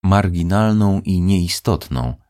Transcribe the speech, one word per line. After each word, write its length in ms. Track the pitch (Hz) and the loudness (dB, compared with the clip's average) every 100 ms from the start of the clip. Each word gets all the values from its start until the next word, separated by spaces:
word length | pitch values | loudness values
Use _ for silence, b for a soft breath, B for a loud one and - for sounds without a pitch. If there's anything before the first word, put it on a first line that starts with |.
marginalną 960 | 95 98 98 87 85 98 110 107 101 98 | 2 2 2 -2 0 0 2 2 2 0
i 200 | 98 92 | 0 0
nieistotną, 920 | 90 98 87 - - 87 - 65 62 62 _ | 2 2 0 -4 -2 -4 -4 -6 -6 -8 _